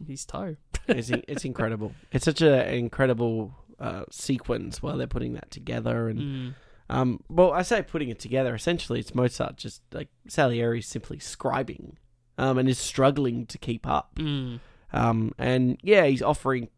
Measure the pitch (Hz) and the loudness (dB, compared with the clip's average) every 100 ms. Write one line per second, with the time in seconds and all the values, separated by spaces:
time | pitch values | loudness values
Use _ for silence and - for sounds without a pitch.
0 | 151 135 - - 190 156 _ - - 139 | -14 -12 -10 -8 -8 -10 _ -4 0 0
1 | 120 123 - 143 135 123 110 110 107 - | 0 -4 -4 -6 -6 -2 -2 -2 -6 -10
2 | - 131 - 151 160 131 - 127 120 - | -4 0 2 6 8 8 4 0 -2 2
3 | 131 117 120 113 107 - - - 131 - | 2 4 2 0 -4 -10 -20 -10 -8 -8
4 | - - - 127 - 117 - - 135 - | -10 -8 -2 -2 -2 -4 -6 -8 -6 -6
5 | 135 131 120 117 - - 123 117 117 117 | -4 -4 -4 -8 -12 -14 -8 -6 -2 -2
6 | 117 113 143 135 127 131 - - - 127 | -2 -4 -4 -6 -8 -12 -18 -20 -6 0
7 | 127 113 - 165 180 160 180 220 - 165 | 0 -2 0 6 6 6 2 0 0 -4
8 | 131 110 110 131 131 117 - 175 - 120 | -4 -6 -2 0 0 0 -2 -2 -2 -4
9 | 113 120 123 - - - - - _ - | -2 2 2 2 -6 -6 -14 -16 _ -14
10 | - _ - - 135 117 117 117 - 113 | -14 _ -6 2 2 4 0 0 -4 -10
11 | - 143 - - 139 131 127 - - - | -10 -12 -12 -6 -2 -2 -2 -8 -16 -20
12 | _ _ _ - 131 127 131 127 - - | _ _ _ -2 2 4 4 2 0 4
13 | 135 139 131 117 113 - - 117 - - | 4 4 0 -2 -6 -8 -6 -6 -2 -2
14 | - - 156 143 127 120 - - - - | -2 -4 -4 -2 -4 -10 -14 -20 -6 0
15 | 117 113 110 - 123 127 127 - 190 208 | 2 2 0 -2 0 2 2 0 4 6
16 | 151 131 117 151 135 127 113 | 6 4 2 0 0 -2 -4